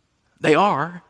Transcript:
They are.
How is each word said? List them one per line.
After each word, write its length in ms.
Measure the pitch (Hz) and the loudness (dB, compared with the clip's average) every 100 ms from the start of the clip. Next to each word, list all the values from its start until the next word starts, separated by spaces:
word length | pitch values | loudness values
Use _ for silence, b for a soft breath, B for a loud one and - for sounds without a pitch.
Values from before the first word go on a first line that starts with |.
| _ _ _ _ | _ _ _ _
They 140 | 160 | 0
are. 480 | 151 202 165 160 175 | 2 2 0 -6 -10